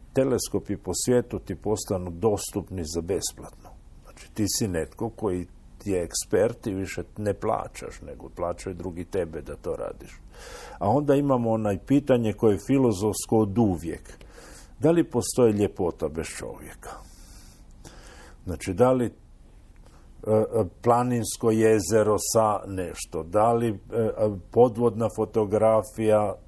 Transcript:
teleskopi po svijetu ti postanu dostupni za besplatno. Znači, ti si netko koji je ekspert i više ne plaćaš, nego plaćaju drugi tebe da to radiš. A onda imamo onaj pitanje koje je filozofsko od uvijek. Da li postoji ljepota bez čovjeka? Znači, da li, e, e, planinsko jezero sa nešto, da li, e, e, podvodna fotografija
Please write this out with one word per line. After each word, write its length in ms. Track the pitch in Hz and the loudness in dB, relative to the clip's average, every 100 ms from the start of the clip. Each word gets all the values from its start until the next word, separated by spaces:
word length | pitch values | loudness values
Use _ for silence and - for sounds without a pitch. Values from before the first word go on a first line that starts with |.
| - | -6
teleskopi 640 | - 135 120 - 101 - 101 | -2 0 0 -2 -6 -4 -8
po 140 | - 87 - | -6 -4 0
svijetu 340 | 123 120 101 | 2 0 -6
ti 160 | - 92 | -8 -8
postanu 560 | - 107 - 95 90 | -4 -4 -2 -4 -6
dostupni 720 | 85 110 101 - 104 85 92 78 | -2 0 0 -2 -6 -6 -8 -6
za 160 | 85 | -6
besplatno. 680 | 82 92 - - - - - - - - | -4 -4 -4 -10 -16 -20 -20 -20 -20 -20
Znači, 300 | - - - | -20 -20 -12
ti 120 | - 101 | -4 -2
si 200 | - 113 | -2 -2
netko 420 | 85 80 - 117 | -2 -4 -6 -8
koji 380 | - 107 90 90 - - - 101 | -4 -4 -4 -6 -14 -20 -12 -4
je 180 | 92 | -2
ekspert 640 | 85 - - 98 107 123 - | -2 -6 0 2 2 0 -6
i 60 | |
više 300 | 95 95 - 87 - | -6 -6 -8 -10 -6
ne 160 | 104 | -4
plaćaš, 680 | 101 107 110 - - - - | -2 -2 -2 -4 -12 -14 -14
nego 280 | 73 65 69 | -16 -16 -16
plaćaju 460 | - 87 87 - 87 | -8 -6 -6 -8 -8
drugi 300 | 92 85 87 | -8 -10 -6
tebe 360 | 98 85 78 | -4 -4 -8
da 140 | 69 71 | -12 -12
to 200 | 87 82 | -8 -8
radiš. 440 | - - - - - - - - - - | -8 -12 -16 -20 -20 -20 -18 -18 -16 -4
A 100 | 90 | 0
onda 260 | 127 147 139 | 2 4 2
imamo 360 | 143 127 113 | 4 2 2
onaj 280 | 113 107 98 | 0 0 -2
pitanje 540 | - 139 139 123 113 | 2 2 4 2 2
koje 200 | 101 113 | 2 2
je 60 | 98 - | 2 2
filozofsko 680 | 139 127 98 107 101 - 113 | 2 4 2 0 -2 0 2
od 200 | 107 98 | 2 4
uvijek. 680 | 110 87 82 73 - - - - - - - - | 2 2 -4 -10 -12 -20 -20 -20 -20 -20 -20 -2
Da 120 | 151 | 2
li 120 | 170 | 2
postoji 500 | 160 120 - - 120 | 2 -2 -2 2 4
ljepota 560 | 104 101 - 90 - 78 | 4 0 0 -4 -2 -6
bez 160 | 78 76 | -4 -8
čovjeka? 640 | - 55 - 80 - - - - - - - - - - - - - - - - - - | -8 -12 -12 -16 -16 -18 -18 -20 -20 -20 -20 -20 -20 -20 -20 -20 -20 -20 -20 -20 -14 -10
Znači, 280 | 82 - | -8 -4
da 180 | 87 123 | 2 4
li, 140 | 131 113 | 4 0
e, 60 | - - - - - - - - - - - - | -6 -20 -20 -20 -20 -20 -20 -20 -20 -20 -10 0
e, 340 | 107 110 110 92 - | 2 2 0 -2 -2
planinsko 680 | 117 120 123 120 107 - 117 | 2 2 2 -2 -2 -2 2
jezero 640 | 110 110 110 90 110 107 101 - | 4 6 4 4 2 4 2 2
sa 260 | 113 110 101 98 | 2 2 0 -4
nešto, 560 | 95 87 82 - 85 | -8 -8 -8 -10 -8
da 300 | 80 101 110 | -2 2 2
li, 160 | 117 117 | 2 0
e, 280 | 101 - 113 | -4 -6 -2
e, 140 | 110 - 107 98 - | -2 0 -2 -2 0
podvodna 560 | - 123 107 120 107 113 - | 6 6 6 0 0 -2 -2
fotografija 1160 | 104 113 107 104 110 110 104 - 110 107 104 - | -2 0 0 4 4 4 0 -2 2 4 2 -4